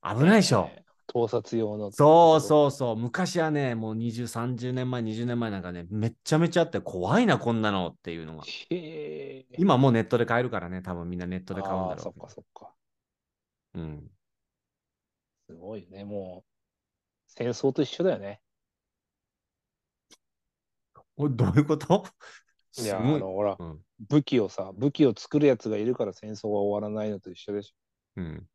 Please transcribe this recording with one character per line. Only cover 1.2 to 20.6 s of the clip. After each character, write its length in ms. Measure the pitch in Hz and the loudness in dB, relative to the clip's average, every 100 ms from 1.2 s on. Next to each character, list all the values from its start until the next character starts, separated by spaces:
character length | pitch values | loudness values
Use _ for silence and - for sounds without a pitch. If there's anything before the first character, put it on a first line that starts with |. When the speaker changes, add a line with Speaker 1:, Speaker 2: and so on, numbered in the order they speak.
| 117 | 0
Speaker 2:
撮 300 | 120 107 117 | -2 -2 -2
用 200 | 110 107 | -2 -4
の。 140 | 104 | -8
Speaker 1:
そ 460 | 101 147 165 170 160 | 4 8 10 10 8
う 40 | |
そ 260 | 151 151 143 | 6 6 6
う 40 | |
そ 220 | 135 127 | 2 -4
う。 20 | 110 | -2
昔 400 | 120 - 180 180 | -4 -2 -2 0
は 120 | 160 | 0
ね、 240 | 147 135 113 | 0 -2 -4
も 160 | 110 | -4
う 40 | 110 | -4
二 160 | 117 | -4
十、 160 | 117 117 | -6 -8
三 300 | 117 120 123 | -6 -4 -4
十 160 | 123 | -4
年 160 | 127 127 | -4 -4
前、 140 | 123 | -4
二 100 | 113 | -4
十 140 | 110 120 | -4 -4
年 120 | 120 | -2
前 120 | 113 | -4
な 80 | 101 | -6
ん 20 | |
か 100 | 90 | -8
ね、 140 | 87 85 | -12 -8
め 160 | 107 113 | -4 -4
っ 60 | - | -4
ち 100 | - | 0
ゃ 60 | 156 | 2
め 100 | 170 | 4
ち 80 | 170 | 2
ゃ 40 | |
あ 40 | 165 | 2
っ 40 | |
て、 80 | 101 | -2
怖 400 | - 90 92 170 | -6 -4 0 2
い 80 | 240 | 4
な、 100 | 123 | 2
こ 140 | 120 | 2
ん 100 | 117 | 0
な 80 | 107 | 2
の 180 | 98 85 | 0 -4
っ 60 | - | -8
て 100 | - | -12
い 60 | 85 | -10
う 20 | 80 | -10
の 100 | 80 | -14
が。 80 | 76 - - | -14 -16 -8
Speaker 2:
へ 760 | 180 156 160 151 156 139 135 - | -8 -8 -12 -12 -12 -12 -16 -16
ー。 40 | - | -2
Speaker 1:
今 180 | 190 127 | 2 4
も 120 | 135 | 6
う 20 | |
ネ 80 | 113 | 4
ッ 80 | 110 | 2
ト 100 | 120 | 0
で 80 | 117 | 2
買 140 | 120 | 0
え 40 | |
る 60 | 104 | 0
か 100 | 107 | -4
ら 100 | 87 | -6
ね、 120 | 92 | -10
多 140 | 92 87 | -8 -8
分 120 | 87 | -6
み 100 | 90 | -8
ん 20 | |
な 80 | 90 | -6
ネ 100 | 92 | -8
ッ 60 | |
ト 100 | 90 | -8
で 80 | 95 | -8
買 100 | 98 | -4
う 40 | 95 | -4
ん 140 | 92 | -4
だ 60 | - | -6
ろ 0 | |
う 20 | |
け 60 | |
ど。 60 | 82 | -12
Speaker 2:
あ 20 | |
ー、 20 | |
そ 60 | - | -14
っ 60 | - | -20
か 20 | |
そ 120 | - | -20
っ 20 | - | -20
か。 200 | - - _ _ _ _ _ _ _ _ _ _ 87 | -20 -20 _ _ _ _ _ _ _ _ _ _ -12
Speaker 1:
う 60 | |
ん。 260 | 80 73 73 _ _ _ _ _ _ _ _ _ _ _ _ _ _ 80 | -12 -12 -18 _ _ _ _ _ _ _ _ _ _ _ _ _ _ -18
Speaker 2:
ご 180 | 90 110 | -14 -14
い 100 | 87 | -16
ね。 160 | 95 101 | -18 -12
も 380 | 104 92 90 | -10 -10 -14
う、 60 | _ _ _ _ _ _ _ _ _ | _ _ _ _ _ _ _ _ _
戦 220 | - 120 | -8 -6
争 220 | 120 135 | -2 -2
と 120 | 131 | 0
一 60 | 139 | -4
緒 140 | - | 0
だ 100 | 190 | -2
よ 60 | 143 | -2
ね。 220 | 98 104 _ _ _ _ _ _ _ _ _ _ _ _ _ _ _ _ _ _ _ _ _ _ | -8 -14 _ _ _ _ _ _ _ _ _ _ _ _ _ _ _ _ _ _ _ _ _ _